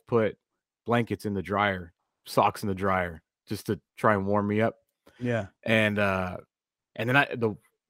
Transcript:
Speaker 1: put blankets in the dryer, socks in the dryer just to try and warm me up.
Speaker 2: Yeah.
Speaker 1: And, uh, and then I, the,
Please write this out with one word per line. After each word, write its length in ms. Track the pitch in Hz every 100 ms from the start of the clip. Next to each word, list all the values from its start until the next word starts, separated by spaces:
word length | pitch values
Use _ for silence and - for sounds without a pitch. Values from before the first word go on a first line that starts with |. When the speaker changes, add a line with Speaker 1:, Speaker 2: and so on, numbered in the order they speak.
| -
Speaker 1:
put 300 | 117 107 - _ _ _ _ -
blankets 400 | 117 117 101 107
in 80 |
the 80 | 101
dryer, 520 | 82 101 104 92 85 _ _ _ -
socks 380 | - 107 -
in 60 | 107
the 60 | 92
dryer 460 | 98 92 87 80 _ _ -
just 200 | 104 -
to 120 | 104 _ -
try 180 | 117 101
and 100 | 98
warm 220 | 104 101
me 140 | 104
up. 160 | 113 - _ _ _ -
Speaker 2:
Yeah. 280 | 123 117 98 _
Speaker 1:
And, 360 | - 110 107 104
uh, 380 | 101 95 92 90 - _ _ _ _ -
and 120 | 117
then 80 | 135
I, 200 | 139 123
the, 200 | 113 98 _ _ _